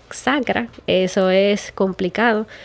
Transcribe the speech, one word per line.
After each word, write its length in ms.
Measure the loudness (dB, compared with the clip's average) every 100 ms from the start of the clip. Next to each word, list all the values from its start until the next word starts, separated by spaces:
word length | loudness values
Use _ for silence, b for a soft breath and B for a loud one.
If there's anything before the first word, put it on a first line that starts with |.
| -12
sacra, 580 | -6 -2 0 0 -2 -4 -6 0
eso 420 | 0 2 0 2
es 400 | 4 2 0 -4
complicado 720 | -2 -2 -2 -2 0 2 0 -2 B